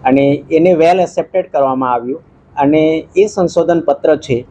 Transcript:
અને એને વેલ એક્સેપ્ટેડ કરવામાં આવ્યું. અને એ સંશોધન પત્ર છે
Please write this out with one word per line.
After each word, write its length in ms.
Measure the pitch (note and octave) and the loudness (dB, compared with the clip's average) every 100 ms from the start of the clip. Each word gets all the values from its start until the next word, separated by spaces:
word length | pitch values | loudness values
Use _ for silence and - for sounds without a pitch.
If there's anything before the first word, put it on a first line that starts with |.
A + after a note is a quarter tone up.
| C3 | 2
અને 380 | C3+ C#3 C#3+ - | 2 2 -2 -2
એને 220 | D#3+ E3+ | 2 2
વેલ 260 | E3+ E3 F#3 | 4 2 2
એક્સેપ્ટેડ 460 | F3 - D#3+ F#3 D3+ | -2 -4 -4 -4 -4
કરવામાં 420 | D#3 C3+ C3 C3 | -2 -2 -2 -2
આવ્યું. 280 | B2 A#2+ D#3 - _ _ - | -4 -4 -10 -12 _ _ -2
અને 500 | C#3 D#3 D#3 D#3+ - F3 | 0 2 0 -2 -4 0
એ 120 | G#3 | 0
સંશોધન 520 | G#3 F3 - E3 E3+ | 0 -2 0 0 0
પત્ર 360 | - C#3 D#3 D3+ | 0 -2 0 -2
છે 300 | D3+ A#2+ B2 | -2 -6 -6